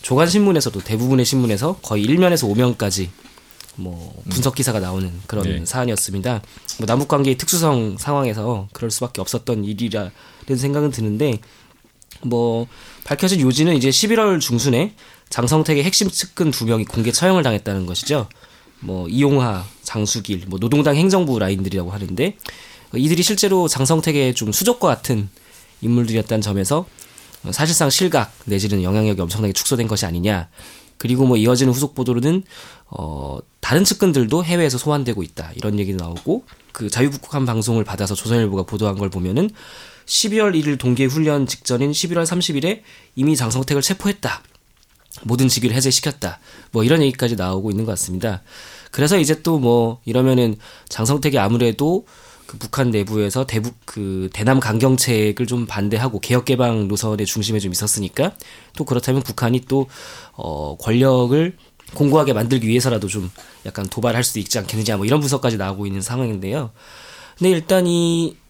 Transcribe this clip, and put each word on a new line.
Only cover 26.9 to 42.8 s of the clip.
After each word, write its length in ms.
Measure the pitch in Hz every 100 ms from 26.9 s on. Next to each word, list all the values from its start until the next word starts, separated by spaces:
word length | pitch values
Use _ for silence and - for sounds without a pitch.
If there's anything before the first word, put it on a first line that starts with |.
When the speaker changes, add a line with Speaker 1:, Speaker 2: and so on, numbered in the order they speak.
| - - - - - -
Speaker 1:
사실상 400 | - 156 165 143
실각 420 | - 185 151 107 -
내지는 400 | - 101 101 101
영향력이 360 | 90 104 107 95
엄청나게 320 | 85 101 107
축소된 360 | 95 - 123 113
것이 180 | 107 92
아니냐. 420 | 85 95 98 85 - - - - _
그리고 300 | 117 127 135
뭐 100 | 120
이어지는 360 | 110 123 131
후속 220 | 123 143 -
보도로는, 480 | 123 120 139 180 185 - - - _
어, 520 | - 78 73 69 67 - _
다른 240 | - 143
측근들도 600 | 196 - 190 139 113 156
해외에서 340 | 165 175 156 123
소환되고 440 | 151 147 123 104
있다, 260 | 82 - 80 82
이런 220 | 107 104
얘기도 220 | 98 95
나오고, 420 | 85 85 - 220 - - _
그 160 | - 104
자유북한 580 | 120 139 139 - 147 127
방송을 360 | 113 110 113
받아서 300 | 104 95 98
조선일보가 480 | 101 110 117 110 95
보도한 320 | 92 104 107 98
걸 140 | 101
보면은 400 | 92 90 113 208 - - - - - -
십이월 480 | - 220 214 208
일 140 | 165 147
일 100 | 139
동계 280 | 127 123 135
훈련 400 | 151 156 147 131
직전인 440 | - - 123 139
십일월 340 | 147 175 170 165
삼십 300 | 175 180 143
일에 280 | 127 220